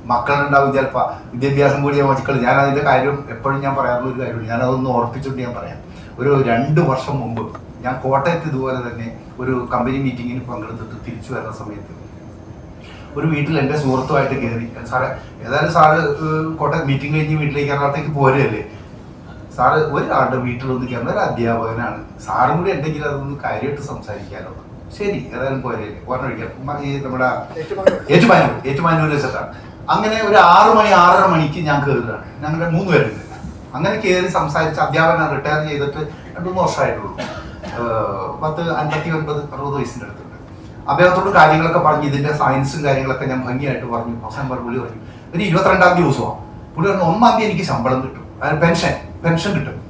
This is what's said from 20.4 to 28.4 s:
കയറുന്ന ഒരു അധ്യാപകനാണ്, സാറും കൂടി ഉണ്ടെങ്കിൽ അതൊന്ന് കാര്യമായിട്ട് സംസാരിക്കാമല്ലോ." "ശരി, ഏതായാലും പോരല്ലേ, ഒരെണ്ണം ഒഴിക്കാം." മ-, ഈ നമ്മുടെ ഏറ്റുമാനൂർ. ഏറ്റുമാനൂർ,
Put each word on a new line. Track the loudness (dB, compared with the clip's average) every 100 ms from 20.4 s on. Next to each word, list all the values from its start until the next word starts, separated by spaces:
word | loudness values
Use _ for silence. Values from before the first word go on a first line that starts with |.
| -2 -4 -2 -2 -2
കയറുന്ന | -4 -2
ഒരു | 0
അധ്യാപകനാണ്, | 0 0 0 0 -2 -4 -6 -8 -12 -14 -6
സാറും | 0 2 2
കൂടി | 0
ഉണ്ടെങ്കിൽ | -2 -4 -4
അതൊന്ന് | -4 -4 -6 -6
കാര്യമായിട്ട് | -6 -4 -4 -6
സംസാരിക്കാമല്ലോ." | -8 -10 -10 -12 -12 -12 -12 -14 -16 -18 -18 -6
"ശരി, | -4 -4 -6
ഏതായാലും | -6 -4 -2
പോരല്ലേ, | -4 -6 -8 -10 -6
ഒരെണ്ണം | -4 -4
ഒഴിക്കാം." | -6 -10 -8 -8
മ-, | -6
ഈ | -4 -4
നമ്മുടെ | -4 0 0 0 -6 -10
ഏറ്റുമാനൂർ. | -6 2 2 2 4
ഏറ്റുമാനൂർ, | 6 8 8